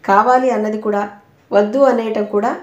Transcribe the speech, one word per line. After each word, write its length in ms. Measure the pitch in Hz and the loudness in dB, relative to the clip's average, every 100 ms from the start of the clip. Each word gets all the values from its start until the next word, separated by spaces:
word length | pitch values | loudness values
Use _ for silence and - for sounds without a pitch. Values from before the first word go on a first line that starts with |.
| - | 2
కావాలి 440 | 196 226 254 262 | 2 4 2 2
అన్నది 280 | 214 214 214 | -2 -4 -4
కూడా, 320 | 214 202 208 - _ _ _ | -4 -4 -6 -12 _ _ _
వద్దు 280 | 196 208 254 | 0 0 2
అనేయటం 460 | 269 233 226 208 208 | 2 2 -2 -4 -2
కూడా 300 | 208 226 339 | -2 -4 -6